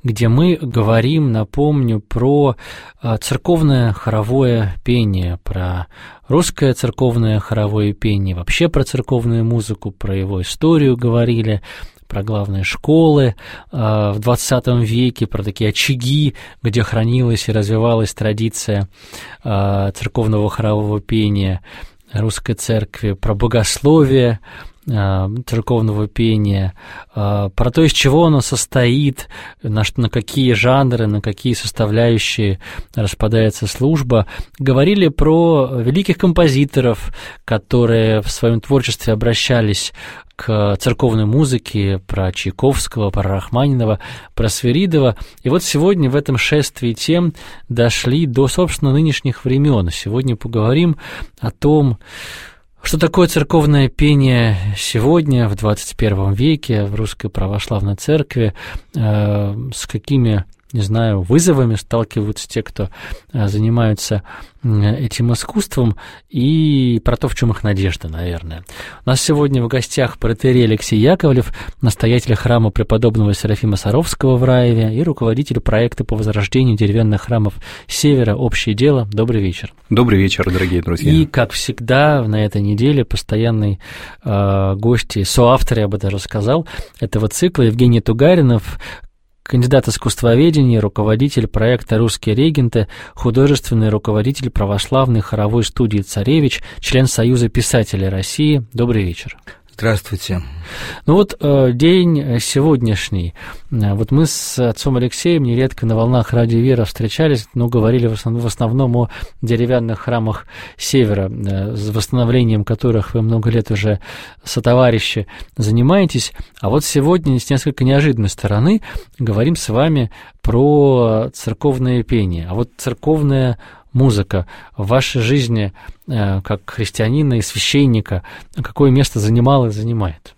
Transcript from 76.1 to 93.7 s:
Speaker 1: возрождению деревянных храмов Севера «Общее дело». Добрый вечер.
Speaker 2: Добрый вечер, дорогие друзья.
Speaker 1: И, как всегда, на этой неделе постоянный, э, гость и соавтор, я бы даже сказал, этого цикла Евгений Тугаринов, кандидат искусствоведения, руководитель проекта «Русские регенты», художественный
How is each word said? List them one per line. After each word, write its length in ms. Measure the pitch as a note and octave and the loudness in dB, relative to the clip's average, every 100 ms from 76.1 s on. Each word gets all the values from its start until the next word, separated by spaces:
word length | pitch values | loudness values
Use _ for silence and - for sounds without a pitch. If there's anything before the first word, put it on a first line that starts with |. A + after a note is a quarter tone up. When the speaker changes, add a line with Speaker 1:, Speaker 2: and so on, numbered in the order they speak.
Speaker 1:
возрождению 640 | G#2+ G#2+ G#2 G2+ C3 B2+ G#2+ | -2 -2 -2 0 2 2 2
деревянных 460 | G#2 G#2+ A2 G#2 | 2 2 2 0
храмов 320 | - A#2 G#2 - - - - | 0 0 0 -4 -16 -18 -10
Севера 480 | - D3 C#3 A2+ G2+ | 0 2 4 2 0
«Общее 380 | - - - | 0 -2 -2
дело». 340 | G#2 C#3 C#3 G#2+ | 2 2 2 0
Добрый 300 | G#2 A2+ A2+ | -2 0 0
вечер. 320 | F#2+ E2+ - - - | -2 -4 -12 -18 -2
Speaker 2:
Добрый 300 | A2 B2 G2 | 2 4 4
вечер, 300 | F#2+ - F#2 | 2 0 -2
дорогие 300 | F#2 F2+ F2 | 0 0 -2
друзья. 320 | E2+ E2+ D3 | -2 -2 2
Speaker 1:
И, 140 | D#3 D#3 | 4 2
как 240 | - A2+ | 0 -2
всегда, 720 | - - - A#2 C3 D3+ D3 | -4 -8 -8 0 2 4 2
на 220 | A2 G#2+ | 0 0
этой 180 | G#2+ G#2 | 0 0
неделе 420 | G2 G#2 C3 C#3+ | 0 2 2 2
постоянный, 760 | A#2 - - A2 A#2 A2 G#2 F#2+ - - - - | 0 -4 -2 0 0 0 0 -2 -8 -18 -18 -10
э, 500 | B2 G2+ G2 G2 G2 F#2+ | -2 0 2 2 0 0
гость 400 | A2+ A#2+ - G#2 | 0 0 -2 -4
и 80 | |
соавтор, 560 | G2 - A#2+ B2+ - A2 | -2 4 4 4 2 0
я 80 | G#2 | 0
бы 100 | G2+ | -2
даже 220 | G2 G2 | -4 -4
сказал, 480 | - G#2+ G#2 D3+ D#3+ - - - | -6 -4 0 -2 -2 -12 -14 -8
этого 280 | - C3 G#2+ | -4 -2 -2
цикла 360 | - F3 F3 | 0 -2 2
Евгений 360 | A#2 A2+ B2+ A#2 | 2 4 4 4
Тугаринов, 800 | - A2 D3+ F3+ C3+ A#2 - - - - - _ _ _ | 2 2 4 6 4 2 -2 -12 -14 -16 -20 _ _ _
кандидат 460 | - B2 B2 C3+ - | -2 0 4 2 2
искусствоведения, 880 | - A2+ - A#2+ A#2 E3 D#3 B2+ A2+ | -2 -4 0 2 4 4 4 2 2
руководитель 720 | G#2 - G#2+ A2 C#3 - A2 | 0 -2 0 2 2 0 -2
проекта 500 | G#2+ A2 B2 - A2 | 0 0 0 0 0
«Русские 380 | A#2 - - G#2+ | 0 -2 -2 0
регенты», 500 | D#3 D3 B2 A#2 G#2+ - - | 2 2 0 0 -2 -6 -20
художественный 760 | - B2 A2+ C#3 C#3 - | -4 0 2 4 2 0